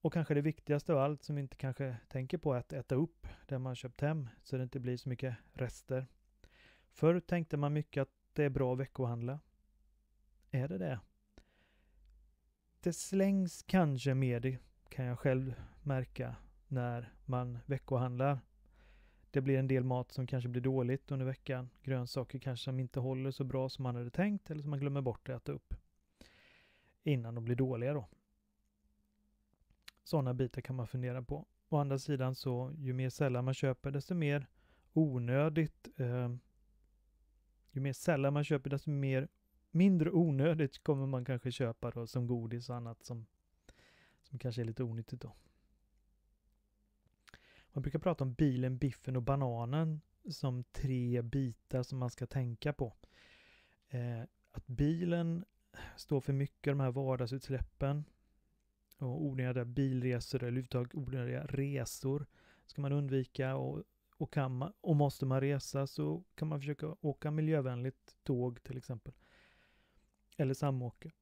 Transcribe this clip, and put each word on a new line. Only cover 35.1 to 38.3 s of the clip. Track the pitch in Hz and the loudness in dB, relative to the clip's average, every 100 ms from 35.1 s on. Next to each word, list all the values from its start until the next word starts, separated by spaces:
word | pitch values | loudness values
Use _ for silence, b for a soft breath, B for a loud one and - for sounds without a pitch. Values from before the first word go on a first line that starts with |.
| 127 120 131 156 156 156 - - - | 4 2 4 4 4 0 -2 -20 -4
eh, | 123 123 120 123 _ _ _ _ _ _ _ _ _ _ _ _ _ | -2 0 -2 -4 _ _ _ _ _ _ _ _ _ _ _ _ _
ju | 139 | -4
mer | 139 | -4
sällan | 131 - 151 139 | -2 2 4 4